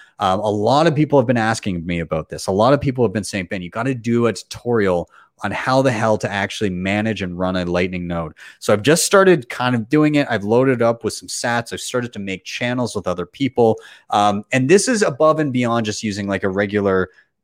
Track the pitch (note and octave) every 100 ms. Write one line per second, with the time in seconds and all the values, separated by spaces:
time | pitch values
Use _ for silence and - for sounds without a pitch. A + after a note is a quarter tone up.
0 | - - G2+ F#2+ G#2+ G#2 G#2+ C#3 E3 C#3+
1 | D3+ C#3+ A#2+ A#2+ A2 A2+ - F2 E2 E2+
2 | D#2+ D#2+ D#2 D2+ - F#2+ A#2 C#3+ C#3+ B2+
3 | A#2 G#2 G2 G#2 F2+ G2+ F2 G#2+ B2 B2+
4 | A2+ A#2 A#2 G#2+ - - A#2+ A#2+ G2 F2
5 | E2 _ _ _ G2+ G2 - C3 C3+ A2
6 | A2 G#2+ A2 G2+ G2 - G#2 F2+ F#2+ G#2
7 | A2 G2+ F#2+ F2 F#2 F#2 F2 F2 F#2 F#2
8 | F2 E2+ D#2+ - - - - G#2+ G#2+ E3+
9 | - G3+ F#3+ E3+ B2 - B2+ B2 A2 D3+
10 | D3+ D3 C#3 A#2 G2+ A#2 C3+ B2 A#2 A#2+
11 | G#2+ - F2+ - B2+ A#2 A#2 A2 - B2+
12 | A#2+ A2 G2 F#2+ - - B2 B2 A#2+ G#2
13 | F#2 - F2 - C3+ - A#2 A2 - -
14 | - A2 G#2 G2+ - C3 C3 F#3+ B3+ A#3
15 | G3 C3+ D#3 D#3 D3+ B2+ A#2+ A#2 G#2+ G2+
16 | A2 G2+ G2+ G2 G2 F#2+ G#2 G#2 G2+ F#2+
17 | F#2 _ _ _